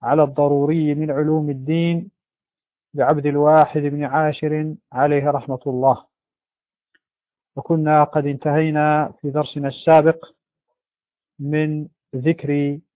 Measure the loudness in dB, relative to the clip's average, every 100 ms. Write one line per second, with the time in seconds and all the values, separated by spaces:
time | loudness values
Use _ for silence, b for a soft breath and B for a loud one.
0 | -2 2 2 2 0 2 0 0 0 -2
1 | -2 -2 0 0 -2 -6 -4 -2 0 -2
2 | -6 _ _ _ _ _ _ _ _ -2
3 | 0 0 0 2 4 4 4 0 -4 -4
4 | -4 -2 -2 -2 -4 -4 -6 -10 _ -2
5 | 0 2 0 -2 -4 -10 -6 0 2 0
6 | -4 _ _ _ _ _ _ _ _ _
7 | _ _ _ _ _ -10 -4 -2 2 2
8 | 2 0 -4 -4 -2 0 0 0 0 0
9 | -2 -6 -6 -4 -4 -6 -8 -2 4 6
10 | 6 0 -4 _ _ _ _ _ _ _
11 | _ _ _ -12 -4 -2 -2 -4 -8 _
12 | _ -4 -2 -2 -2 -2 -2 -6 -12